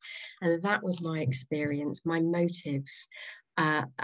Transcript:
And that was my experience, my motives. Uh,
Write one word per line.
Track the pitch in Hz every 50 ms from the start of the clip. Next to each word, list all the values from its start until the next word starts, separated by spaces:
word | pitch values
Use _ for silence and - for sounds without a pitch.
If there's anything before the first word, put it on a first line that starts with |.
| - - - - - - - -
And | 185 170 170 170 180
that | 202 202 208
was | 208 190 180 170
my | 165 160 160 156
experience, | 151 127 - - - - 156 151 151 147 143 143 147 147 - - -
my | 165 165 165
motives. | 165 170 175 175 175 175 175 - - 147 143 139 139 - - - - - - - - - - - - _ _ 175
Uh, | 160 156 151 151 - - - -